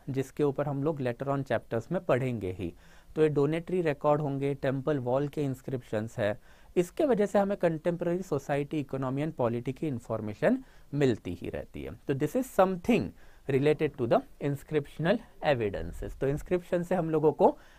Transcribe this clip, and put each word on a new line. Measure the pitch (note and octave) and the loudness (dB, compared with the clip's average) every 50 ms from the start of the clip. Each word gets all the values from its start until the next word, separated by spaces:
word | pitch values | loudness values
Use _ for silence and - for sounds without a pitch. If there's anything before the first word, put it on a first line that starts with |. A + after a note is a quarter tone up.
| - - | -8 -6
जिसके | C3 C3+ C3 - - - D3 | -4 -4 -4 -4 -2 0 0
ऊपर | C#3+ C#3 - C#3+ | 0 2 0 -2
हम | D3 C#3 C#3 C3+ | -2 -2 -2 -2
लोग | D#3 E3 C#3 | -2 -2 0
later | C3 B2 A#2 - C3+ | -2 -4 -2 -4 -4
on | C#3 C#3 C#3 C3 | -2 -2 -2 -2
chapters | - A#2+ G#2+ - - - A2+ A2+ - E3 | -2 -2 -2 -2 -2 -4 -4 -4 -2 -6
में | F#3+ F#3+ | -6 0
पढ़ेंगे | - D3 B2 B2+ C3 B2 A2 F#2+ F2+ F2+ | 2 2 2 2 -2 -2 -2 -4 -6 -4
ही। | F2 G2+ E2+ - - - - - - - - - | -4 -6 -8 -8 -10 -20 -20 -20 -20 -20 -10 0
तो | - D#3 | 2 2
ये | D#3 | 4
डोनेटरी | D3 D3 C#3 D3 D#3 E3+ E3 - F3 F#3 F3 | 4 4 2 2 0 -2 -4 -2 -2 0 0
रिकॉर्ड | D#3 C#3 - - D3+ D3 D3 | 0 -2 0 2 2 2 4
होंगे, | D3+ C#3+ C#3 C#3 C3+ C#3 C#3+ | 2 -2 -2 -2 -2 -2 -2
टेम्पल | C#3 - C3+ B2+ C#3 B2+ D3+ D3+ C#3+ | 0 -2 -2 -2 0 0 0 -2 0
वॉल | B2 B2 A#2+ C3+ D3 C#3+ | 0 0 0 0 0 -2
के | - - D3 | -2 -2 -2
इंस्क्रिप्शंस | C#3 C3 B2 - - C3+ B2 - - - G#2+ G#2+ A2+ - - | -2 -4 -6 -6 -8 -8 -8 -6 -4 -4 -4 -4 -4 -4 -2
है, | A2 G2+ G#2 - - - - - - - - | -2 0 -2 -4 -8 -18 -20 -20 -20 -4 0
इसके | - F3 F3 - - E4+ | 0 0 0 0 0 2
वजह | C#4+ A#3+ F#3 G#3 | 2 4 2 2
से | G3 - G#3 | 2 4 2
हमें | G3 G3 G3+ | 2 2 0
कंटेम्परेरी | G3 - E3+ E3 D#3 - F3+ F3 E3+ F3 F3 E3+ F3+ F#3+ | 2 2 0 0 2 -2 -2 -2 0 0 0 0 -2 -2
सोसाइटी, | - D#3+ C#3 - - D3 C#3+ D3 C#3+ - D#3 | -2 -2 -2 -2 0 -2 -2 -2 -2 -2 -4
इकोनॉमी | C#3 - - C3+ C3+ C3 C3 C#3 D3 | -4 -4 -4 -4 -2 -2 -2 -2 -2
and | D#3+ E3 | -4 -2
पॉलिटी | - C3 A2+ A#2 A#2+ A#2 - C3 | 0 0 0 0 0 -4 -4 -6
की | - - D#3 | -4 -4 -4
इन्फॉर्मेशन | C3+ A2+ - - A2+ A2+ A2 G#2 G#2+ - - F3+ B3 C4 - - - - - - - | -4 -6 -6 -6 -6 -4 -4 -6 -6 0 2 2 2 2 -2 -10 -20 -20 -16 -8 -2
मिलती | C#3+ C#3+ C3 A2+ - - F#2 F2 | 2 2 2 2 2 -2 -8 -8
ही | - - F#2 | -8 -8 -8
रहती | - D2+ - - - D2+ C2+ | -6 -8 -8 -8 -10 -10 -10
है। | B1+ D2+ - - - | -10 -12 -12 -4 -4
तो | C#3+ | -2
this | C3 D3 D3 - | 0 -2 -2 0
is | B3 C4 - | -2 -4 0
something | - - F#3+ F#3 F#3+ F3 - - A#3+ F#3 A2 - - - - - - - - - | 4 4 4 4 4 -2 0 2 2 2 2 -2 -6 -12 -20 -20 -20 -16 -6 0
related | C#3 C3 C#3 D3+ D#3 C#3+ D#3+ D3 C#3 | 0 2 4 4 2 2 0 -2 -2
to | - B2 A#2 | -2 0 2
the | D#3+ A#3 - - - - - | 2 2 0 -2 -12 -8 -6
inscriptional | C#3+ C#3+ C#3 - - D#3 D3+ C#3+ - - - D3+ E3+ G#3+ A#3 - - - - - | -6 -6 -6 -8 -4 -2 -2 -2 -4 -8 -4 0 0 0 0 -2 -8 -16 -4 0
evidences। | D3+ C#3+ A#2+ A2+ G#2 F#2+ D#2+ E2 E2+ - - - G2+ - - | 0 2 2 2 -2 -2 -4 -6 -6 -8 -8 -8 -10 -6 -2
तो | C3+ C3+ | -2 0
इंस्क्रिप्शन | C#3+ D3 - - F#3 F3+ F3+ - - F3 F3 | 0 -2 -2 -2 -2 -2 -2 -2 -2 -2 0
से | F3 F#3 | 0 0
हम | F#3+ E3 D#3+ | 0 0 0
लोगों | D#3 D#3 D3+ D#3 C3+ | 0 4 4 4 4
को | - F#3 B3+ D4+ - - - - | 6 6 4 4 4 -8 -20 -20